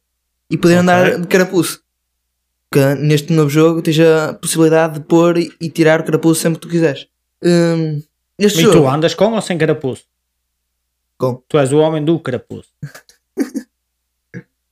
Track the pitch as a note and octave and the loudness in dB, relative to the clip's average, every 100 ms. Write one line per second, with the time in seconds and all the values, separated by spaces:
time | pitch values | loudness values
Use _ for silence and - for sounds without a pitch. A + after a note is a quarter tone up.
0 | _ _ _ _ - D#3+ E3+ F3 F3+ F3+ | _ _ _ _ -8 0 2 4 4 2
1 | F3+ F3 E3+ F#3+ F#3 F#3 D#3 - _ _ | 2 0 0 0 2 -2 -2 -6 _ _
2 | _ _ _ _ _ _ _ C#3+ C#3 C#3+ | _ _ _ _ _ _ _ 0 0 0
3 | D3 D3+ D3+ D#3+ D3 D3+ D#3+ E3 E3+ D#3 | 0 0 0 0 2 2 2 2 -2 2
4 | E3 D#3+ D3+ - E3+ D#3+ D#3+ D#3+ D#3+ D3+ | 4 2 -2 -6 -6 0 2 2 0 -4
5 | D3 E3 E3+ E3+ - - D#3+ E3 D#3 D#3+ | 0 2 2 0 -4 -8 -6 0 2 2
6 | D#3+ D#3 E3 D#3+ E3+ D#3+ D#3+ E3+ D#3+ C3+ | 0 0 0 0 -2 -4 -4 -2 -2 -4
7 | - _ _ _ E3+ F3 E3+ E3 D#3+ D3+ | -14 _ _ _ 0 2 2 -2 -4 -6
8 | - _ _ - G3+ F3+ G#3 - C3 D3 | -10 _ _ -2 0 2 4 4 4 0
9 | D#3 - G3+ A3 - F3 D#3 D3+ C3 G#2+ | -2 0 -2 -2 -4 -2 -2 -2 -6 -10
10 | _ _ _ _ _ _ _ _ _ _ | _ _ _ _ _ _ _ _ _ _
11 | _ - B2+ B2 _ D3+ C3 D3+ D#3 D#3 | _ -8 -6 -6 _ -2 2 2 0 0
12 | D3 E3 - A2+ - G#2 - _ D3 - | -2 -4 -4 -10 -10 -18 -20 _ -20 -20
13 | _ _ _ - - - - _ _ _ | _ _ _ -8 -8 -10 -14 _ _ _
14 | _ _ _ - - _ _ | _ _ _ -20 -20 _ _